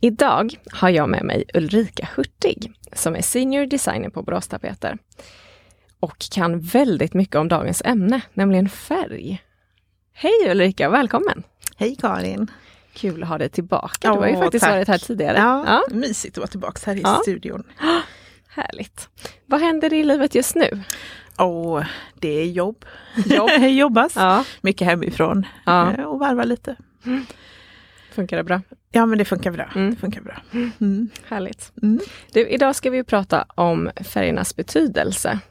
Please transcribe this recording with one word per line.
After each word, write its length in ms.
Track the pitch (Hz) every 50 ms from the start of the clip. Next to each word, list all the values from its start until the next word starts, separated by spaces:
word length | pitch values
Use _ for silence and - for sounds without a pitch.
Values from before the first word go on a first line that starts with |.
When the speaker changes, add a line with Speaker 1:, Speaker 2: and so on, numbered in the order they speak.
Speaker 1:
Idag 540 | - 240 220 233 285 277 - 127 196 226 - - _ - -
har 160 | - - 180
jag 200 | 180 160 147 -
med 160 | 92 - -
mig 200 | - - - - - -
Ulrika 540 | 165 160 151 196 214 226 190 - - - - -
Hurtig 560 | - - - _ _ - 403 - - - - - _ _ - -
som 240 | - - 165 165
är 60 | 175 180
senior 440 | - - 240 262 269 269 277 285
designer 420 | 262 285 277 - - - - - -
på 120 | - - -
Borås 260 | - 170 180 180 -
Tapeter 500 | - - - - - - - - - 214 _ _ _ _ - - - - - - - _ _ _ _ _ _ _ _ _
och 160 | - 165 - _ - -
kan 300 | - 202 180 170 170 170
väldigt 540 | 160 170 - 240 294 262 190 151 139 - -
mycket 220 | 175 196 190 -
om 120 | 147 156 165
dagens 340 | 175 156 - - 175 - -
ämne, 360 | - 254 220 185 185 247 269 220 - _
nämligen 340 | - 196 196 196 185 190 196
färg. 760 | - - - - 294 370 349 - - - - 127 190 185 _ _ _ _ _ _ _ _ _ _ _ _ _ _ _
Hej 380 | - - 311 427 466 392 269
Ulrika, 380 | 175 196 180 190 190 - - 143
välkommen! 520 | 196 262 285 220 - - 392 403 - - 180 _ _ _ - - -
Speaker 2:
Hej 200 | _ 208 226 269 -
Karin! 500 | - 226 190 185 180 185 190 196 214 208 - - - - _ _ _ _ _
Speaker 1:
Kul 300 | - - 202 170 160 170
att 60 | 170
ha 100 | 165 156
dig 100 | 156 135
tillbaka. 640 | - - 170 175 - - - - - - - 220 214
Du 60 | 202
har 80 | 196 202
ju 60 | 190
Speaker 2:
Åh, 60 | 185 180
Speaker 1:
faktiskt 220 | 170 - 233 214
Speaker 2:
tack. 80 | - 208
Speaker 1:
varit 140 | 190 196 -
här 100 | 202 175
tidigare. 380 | - - 233 202 156 147 107 -
Speaker 2:
Ja, 260 | 208 233 254 277 302
Speaker 1:
Ja. 280 | - 208 247 403 539 262
Speaker 2:
mysigt 380 | 226 262 277 214 - - - -
att 60 | -
vara 80 | 196 202
tillbaka 320 | - 196 185 - 180 - -
här 100 | - 196
i 40 | 196
Speaker 1:
Ja. 180 | 185 196 202 277 427
Speaker 2:
studion. 400 | 440 185 - - - - - 226 _ - - 294 311 339 339 320
Speaker 1:
<gasps> 420 | - - - - - - _ _ _
Härligt. 600 | - - - - - - 202 - _ - - - _ _ - - - _ _
Vad 140 | _ 277 294
händer 320 | 320 339 320 311 302 320 311
i 120 | 311 311
livet 300 | 302 277 294 269 294 -
just 200 | - 262 - -
nu? 280 | 339 311 - - 202 190 - - - - - - - - - - -
Speaker 2:
Åh, 460 | 185 185 170 165 170 170 165 151 151 156 - - - - _ -
det 100 | - 160
är 160 | 151 151 160
jobb. 400 | 175 175 180 175 196 226 _ - - - - - - - 233 202
Speaker 1:
Jobb. 240 | 208 294 - - 226
Speaker 2:
<laughs> 100 | 320 302
Jobbas. 520 | 247 262 269 262 277 294 233 220 240 330 -
Speaker 1:
Ja. 280 | - 190 185 185 196 269 - - -
Speaker 2:
Mycket 260 | _ 196 196 - 185
hemifrån. 600 | 175 170 175 - - - - 160 160 - 196 190 - - - -
Speaker 1:
Ja. 260 | - 175 180 170 175 190
Speaker 2:
Eh, 120 | 247 277
och 140 | 302 302 269
varva 260 | 285 277 262 240 233
lite. 320 | 233 240 240 _ - 262 - - _ _ _ _
Speaker 1:
Mm. 200 | 240 254 269 262 - - - - - - - - - - - - _ _ - - - -
Funkar 240 | - 190 180 -
det 80 | 170 165
bra? 160 | 170 180 185 190 _ - _ _ _ -
Speaker 2:
Ja, 140 | 233 233
men 120 | 226 220 214
det 60 | 208
funkar 260 | 196 196 185 - 196
bra. 200 | 175 165 - - -
Speaker 1:
Mm. 160 | 190 190 196
Speaker 2:
Det 60 | 233
funkar 240 | - - 190 208 -
bra. 160 | - - - - - - - 233 240 240 220 -
Mm. 280 | 220 202 196 196 233 220 - - - -
Speaker 1:
Härligt. 440 | 233 208 185 196 214 _ - - _ - -
Speaker 2:
Mm. 180 | 208 220 262 392 - - - - - -
Speaker 1:
Du, 160 | - 233 -
idag 280 | - 254 277 269 277
ska 140 | - - 262
vi 60 | 254
ju 80 | 254 254
prata 400 | - - 208 196 - - 165 - _ -
om 360 | - 175 175 165 165 - 170 - - 185
färgernas 520 | - - 208 196 170 160 - 185 - -
betydelse. 840 | - 185 - - 294 330 269 190 - 76 - 196 - - - 226 202 - _